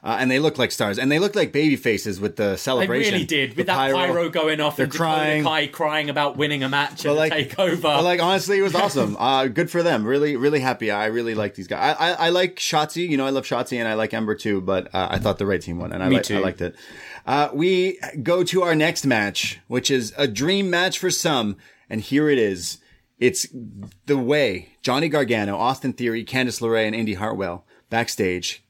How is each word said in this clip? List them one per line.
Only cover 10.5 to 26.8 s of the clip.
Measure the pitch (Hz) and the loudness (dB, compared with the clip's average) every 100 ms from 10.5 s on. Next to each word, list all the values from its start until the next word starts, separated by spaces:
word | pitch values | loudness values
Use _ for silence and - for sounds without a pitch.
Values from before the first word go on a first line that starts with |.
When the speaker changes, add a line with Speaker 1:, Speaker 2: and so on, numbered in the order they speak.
| 151 | 2
Speaker 1:
happy. | 131 120 110 | 0 0 0
I | 101 107 | 0 0
really | 117 117 | 0 -2
like | 107 104 95 | -2 -2 -6
these | 90 | -8
guys. | 71 127 156 | 0 0 2
I, | 165 | 0
I, | 175 165 | 2 2
I | |
like | 180 185 | 2 0
Shotzi. | 185 - 156 156 165 175 | -2 -2 0 0 -4 -2
You | 139 | 0
know, | 135 | 0
I | |
love | 135 123 | -2 -2
Shotzi | 120 120 123 | -4 -2 -2
and | 113 | 0
I | |
like | 110 110 | 0 0
Ember | 110 110 104 | -2 -2 -2
too, | 110 101 | 0 -2
but, | 92 95 90 | 0 -2 -2
uh, | 95 90 | -4 -2
I | 95 | 0
thought | 107 90 | 0 0
the | 101 | 0
right | 92 | -2
team | 90 85 | -4 -8
won | 87 | -6
and | 90 | -2
I | 92 | 2
Speaker 2:
Me | 92 | 2
Speaker 1:
li-, | |
Speaker 2:
too. | - 101 | 2 -2
Speaker 1:
I | |
liked | 95 85 | -2 -2
it. | 87 - - - - - - | -8 -8 -20 -20 -18 -14 -2
Uh, | 139 147 | 0 2
we | 143 175 185 185 185 - 147 | 2 2 2 0 -2 -10 -6
go | 123 175 | 0 2
to | 175 180 | 2 2
our | 175 160 | 2 2
next | 156 - 139 | 2 0 2
match, | 113 101 90 - - _ | 2 2 -2 -6 -8 _
which | 123 - | -2 0
is | 135 107 139 | 0 -2 -2
a | 143 | -2
dream | 104 147 196 190 | 0 0 0 0
match | 175 185 - | 0 0 0
for | 185 | -2
some. | - 165 139 107 95 - _ _ | 0 0 0 0 -4 -14 _ _
And | 110 | -8
here | - 135 151 | 0 2 4
it | 135 | 4
is. | 107 92 85 - _ _ _ _ | 2 0 -8 -12 _ _ _ _
It's | 123 123 - 135 110 98 107 - - | 0 0 -6 -10 -14 -14 -16 -14 -2
the | 143 | 0
way | 120 147 127 90 82 _ | 2 2 2 -2 -10 _
Johnny | - 127 160 | -2 0 2
Gargano, | 147 123 117 101 98 | 2 2 2 0 0
Austin | 117 135 131 | 0 0 -6
Theory, | 113 120 113 | -2 -2 -4
Candice | 107 131 123 110 | -4 -2 -2 -2
LeRae, | 117 113 | 0 2